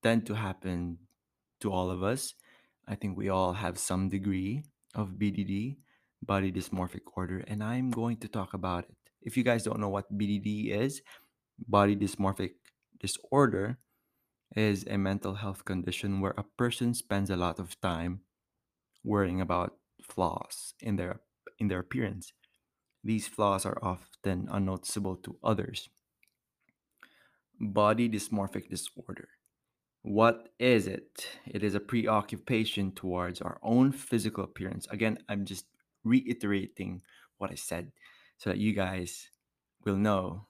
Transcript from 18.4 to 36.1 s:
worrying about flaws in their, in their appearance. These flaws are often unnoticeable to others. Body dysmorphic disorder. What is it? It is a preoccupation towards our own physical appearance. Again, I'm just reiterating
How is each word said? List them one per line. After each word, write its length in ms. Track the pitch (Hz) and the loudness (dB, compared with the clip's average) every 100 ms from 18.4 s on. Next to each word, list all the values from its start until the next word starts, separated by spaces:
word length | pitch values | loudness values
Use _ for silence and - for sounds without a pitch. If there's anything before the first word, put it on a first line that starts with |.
| _ _ _ _ _ _ | _ _ _ _ _ _
worrying 380 | - 104 95 92 | 0 2 4 2
about 360 | 90 87 90 - _ _ | 0 0 0 -6 _ _
flaws 720 | - - 90 - - - - - | -12 0 0 0 -8 -12 -14 -8
in 140 | 110 | -2
their, 260 | 101 90 98 _ _ - _ | -2 -2 -6 _ _ -20 _
in 80 | 104 | -2
their 140 | 92 | 0
appearance. 520 | 90 127 110 98 - _ _ _ _ _ _ _ | -2 -2 -2 -4 -14 _ _ _ _ _ _ _
These 240 | 101 110 - | -2 -2 -2
flaws 400 | - 104 98 98 | 2 2 2 0
are 120 | - | -2
often 640 | 92 90 - - 98 90 - | -2 -4 -8 -8 -4 -2 -2
unnoticeable 680 | 101 98 92 - - 98 92 | -2 0 -2 -4 -4 -4 -6
to 200 | - - | -10 -4
others. 460 | - 101 - 101 - _ _ _ _ _ _ _ _ _ _ _ - _ _ _ _ _ | 0 0 -2 -8 -12 _ _ _ _ _ _ _ _ _ _ _ -20 _ _ _ _ _
Body 500 | 107 98 104 110 120 | -2 4 6 6 2
dysmorphic 600 | 107 - 107 98 104 - | 0 -2 -2 -2 -4 -8
disorder. 600 | 92 - - - - - _ _ _ _ _ _ _ | -10 -10 -14 -12 -12 -14 _ _ _ _ _ _ _
What 480 | 107 104 113 117 - _ | 0 6 6 6 -6 _
is 260 | 127 117 95 | 6 6 4
it? 400 | 95 - - - - - | -6 -10 -14 -14 -14 -8
It 180 | 104 | -2
is 100 | 104 | 0
a 60 | 98 | 0
preoccupation 1120 | - 120 110 107 101 110 - 117 110 - 95 | 0 0 4 2 2 -8 0 2 2 0 -2
towards 480 | 95 95 90 87 90 | -2 -4 -2 -2 -4
our 180 | 87 85 | -8 -6
own 300 | - 120 131 | 4 6 6
physical 540 | 139 - 117 107 104 | 2 -2 0 0 -4
appearance. 420 | 95 - 95 - - | -6 -6 -6 -6 -8
Again, 280 | 107 110 107 - | -2 0 -2 -6
I'm 180 | 101 95 | -6 -4
just 200 | 95 - _ _ _ | -8 -12 _ _ _
reiterating 1000 | 110 | 4